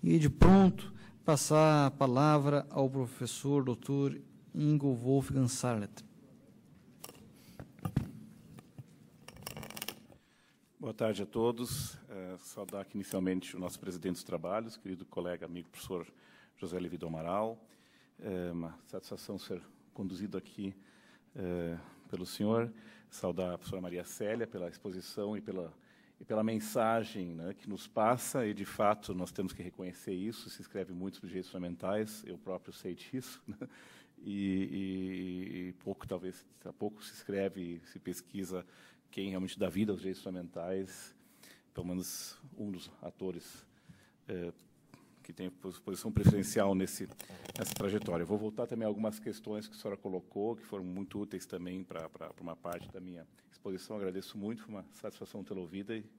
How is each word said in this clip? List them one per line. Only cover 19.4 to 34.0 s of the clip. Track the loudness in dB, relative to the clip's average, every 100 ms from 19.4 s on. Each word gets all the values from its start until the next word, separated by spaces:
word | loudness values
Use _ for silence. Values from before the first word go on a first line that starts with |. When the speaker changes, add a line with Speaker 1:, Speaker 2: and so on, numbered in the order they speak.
| -6 -10 -10 -20 -20
Speaker 2:
conduzido | -8 -6 -4 -4 -6
aqui, | -8 -8 -8 -8 -18 -20 -20 -20 _
eh, | -8 -4 -2 -2 -6 -10 -20 -10
pelo | -8 -8
senhor. | -2 2 2 0 -6 -18 -20 -18
Saudar | -4 -2 0 -2
a | -2
professora | -6 -6
Maria | -6 -6 -8
Célia | -6 -4 -2 -4
pela | -4 -8
exposição | -8 -8 -8 -8 -4 -4 -4
e |
pela, | -6 -6 -8 -12 _ -20 -20 _
e |
pela | -2 2
mensagem, | 2 2 0 4 6 6 2 -4 -6 -6
né, | -6
que | -8 -8
nos | -10 -6
passa, | 4 4 4 2 0 0
e |
de | -2
fato | -6 4 4 4 0
nós | -6 -4
temos | -4 -4
que | -4
reconhecer | -12 -10 -12 -10 -6
isso, | -4 -4 -6 -12
se | -14
escreve | -10 -6 -6
muito | -4 -6 -8
sobre | -8
direitos | -8 -6
fundamentais, | -6 -6 -4 -2 0 -2 -6 -12
eu | -12
próprio | -6 -6 -8
sei | -10 -8 -8
disso, | -8 -8 -8 -14
<laughs> | -12
né? | -10 -10 -14 -20 -20